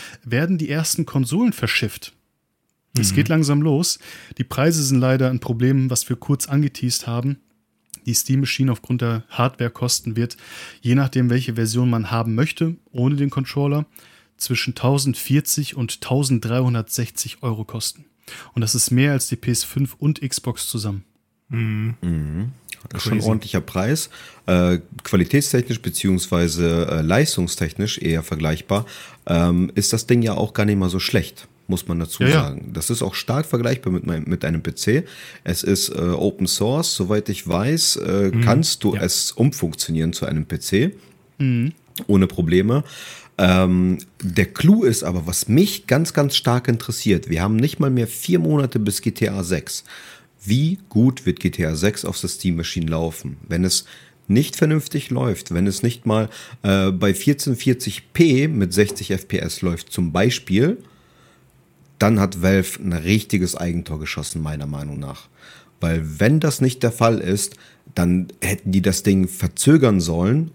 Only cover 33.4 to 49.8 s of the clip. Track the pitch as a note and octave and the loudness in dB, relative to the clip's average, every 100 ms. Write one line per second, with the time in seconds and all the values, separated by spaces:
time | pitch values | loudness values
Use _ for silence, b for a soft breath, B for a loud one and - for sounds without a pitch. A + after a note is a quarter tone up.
33.4 | D#3 A#2+ A#2+ B2+ - F2+ - D#2+ D2+ F2 | -2 -2 0 -2 -2 -4 -2 -4 -4 -2
34.4 | - E2 - - - C3 B B B B | -2 -2 -4 -4 0 0 B B B B
35.4 | - F2+ - G2 - - E2+ E2+ G2+ - | -6 -2 0 0 -2 -2 -2 0 0 0
36.4 | F#2 - G#2 C#3+ E3+ - F#2 G#2 G#2 G2+ | -2 0 0 0 -2 -2 0 0 -2 -6
37.4 | - F2 A#2 D#3+ - - - G2 G2 A2+ | -2 0 0 0 0 -2 -2 0 2 2
38.4 | A#2 C3 D#3+ - G#2+ G#2 F2+ - - - | 4 4 2 0 -2 0 -2 -2 -4 0
39.4 | C3 - E2+ D#2 - D#2+ E2 E2 - D2+ | 0 0 -4 -4 -4 -2 -2 -2 -4 -4
40.4 | D2+ D#2+ - G2 E3 B B _ _ - | -4 -6 0 0 0 B B _ _ -4
41.4 | C3+ A#2+ C3 - _ - - G2+ F#2 - | 0 0 -2 -4 _ -8 2 4 4 2
42.4 | E2 F2+ G2+ C3+ B B B B B - | 2 4 4 2 B B B B B 2
43.4 | F#2 F#2 F#2 F#2 F#2 F2+ - - F#2+ F2 | 4 6 4 4 2 0 -6 -8 -2 2
44.4 | F#2 - D#3 G#3+ D3+ A2 D#2 F2+ D#2+ G2 | 0 4 6 6 4 2 -2 -4 -2 -4
45.4 | - B2 G3+ - - C3+ D#3+ - C#3+ - | 2 4 4 0 0 0 2 0 0 0
46.4 | - B2 B2+ A2+ - A2 A2 F2+ - D#2+ | 0 2 2 -2 -2 -2 2 2 0 0
47.4 | F#2+ A2 C#3+ - C#3 B2+ A2+ - - F3 | 2 2 0 0 0 0 -2 -4 0 0
48.4 | D#3+ D3 C3+ A#2 G#2 - A2+ - G#2+ G2 | 2 2 0 0 -2 -2 -4 -2 -2 -2
49.4 | E2+ E2+ - - | -2 -4 -4 -12